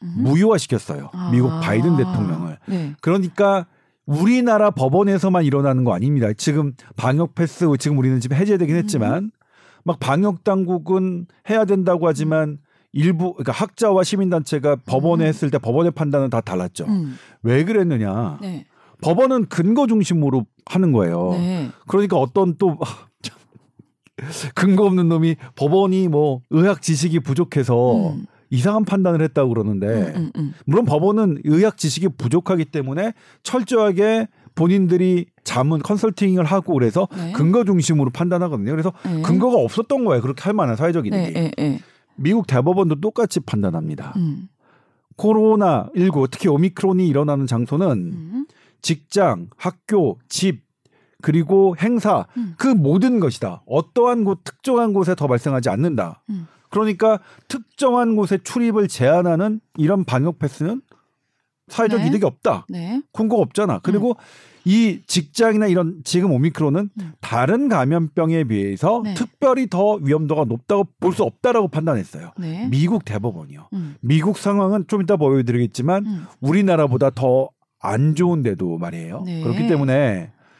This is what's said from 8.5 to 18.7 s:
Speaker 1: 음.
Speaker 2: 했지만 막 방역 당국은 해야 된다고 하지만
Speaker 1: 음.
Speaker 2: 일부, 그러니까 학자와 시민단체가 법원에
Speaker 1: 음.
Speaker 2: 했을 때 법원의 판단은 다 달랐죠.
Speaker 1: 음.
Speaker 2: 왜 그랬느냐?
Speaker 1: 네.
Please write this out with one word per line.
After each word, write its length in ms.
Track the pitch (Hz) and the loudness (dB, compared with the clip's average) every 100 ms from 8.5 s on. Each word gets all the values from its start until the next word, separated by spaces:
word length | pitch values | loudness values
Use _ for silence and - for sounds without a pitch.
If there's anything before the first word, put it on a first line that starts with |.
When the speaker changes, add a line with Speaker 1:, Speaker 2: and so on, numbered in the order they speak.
| 196 165 | 2 2
Speaker 1:
음. 40 | 170 | 0
Speaker 2:
했지만 500 | 208 165 107 147 214 - _ _ _ _ | 0 -2 0 -2 -4 -10 _ _ _ _
막 160 | - 170 | -6 -4
방역 440 | - 143 208 175 | -2 0 0 -2
당국은 840 | - 190 180 180 156 185 185 175 175 _ - | -2 0 0 -2 -2 -2 -2 -4 -10 _ -2
해야 160 | 220 214 | 0 2
된다고 420 | 196 175 175 170 | 2 2 2 2
하지만 400 | 143 156 156 151 | 0 0 0 0
Speaker 1:
음. 100 | 147 _ _ _ | -6 _ _ _
Speaker 2:
일부, 420 | 139 165 165 180 | 0 2 2 -2
그러니까 180 | - 127 | -4 -6
학자와 500 | - 202 - 220 190 | -4 -6 0 2 2
시민단체가 720 | 180 196 190 170 143 151 143 139 - | 2 0 0 0 -2 -2 0 -2 -2
법원에 380 | 131 160 170 | 0 2 2
Speaker 1:
음. 40 | 156 | 2
Speaker 2:
했을 220 | 151 147 | 0 -2
때 80 | 139 | -2
법원의 340 | 113 131 170 | 0 0 0
판단은 360 | 156 156 143 135 | 0 0 0 0
다 100 | 117 | -2
달랐죠. 460 | - 92 90 - 156 | -4 -4 -6 -6 -4
Speaker 1:
음. 300 | 202 151 127 - _ | -2 -4 -10 -18 _
Speaker 2:
왜 220 | 110 131 | 0 2
그랬느냐? 760 | 165 214 175 131 104 101 110 73 | 2 0 0 0 -2 -2 -4 -6
Speaker 1:
네. 240 | 196 - - | -10 -12 -14